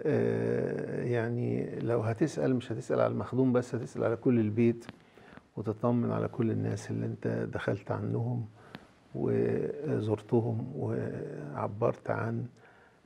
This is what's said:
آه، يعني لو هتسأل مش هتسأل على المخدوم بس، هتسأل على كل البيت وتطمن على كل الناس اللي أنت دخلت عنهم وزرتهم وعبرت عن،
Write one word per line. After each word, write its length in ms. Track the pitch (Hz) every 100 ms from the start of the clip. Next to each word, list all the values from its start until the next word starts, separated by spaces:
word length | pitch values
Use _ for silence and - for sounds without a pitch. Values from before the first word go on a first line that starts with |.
آه، 960 | 151 120 117 113 113 120 - - - -
يعني 720 | 123 120 113 120 120 117 - 110
لو 200 | 117 120
هتسأل 540 | 110 110 147 156 139 127
مش 160 | -
هتسأل 280 | 120 - 131
على 120 | 113
المخدوم 400 | 120 101 123 131
بس، 220 | 120 120
هتسأل 300 | 117 143 -
على 120 | 110 113
كل 240 | 135 120
البيت 440 | 107 110 120 117 - - - - - - - -
وتطمن 560 | 110 104 120 120 117
على 160 | 110 110
كل 220 | - 113
الناس 400 | 107 110 107 -
اللي 160 | 110 113
أنت 200 | 110 117 113 113
دخلت 380 | - - 110 -
عنهم 560 | 104 110 117 117 120 110 - - - - - -
وزرتهم 1600 | 131 123 113 117 113 - 143 156 113 107 107 - 120 117 113 - -
وعبرت 1300 | 117 123 110 - - - - - 110 107 120 - -
عن، 360 | 110 110 117 120 - - - - _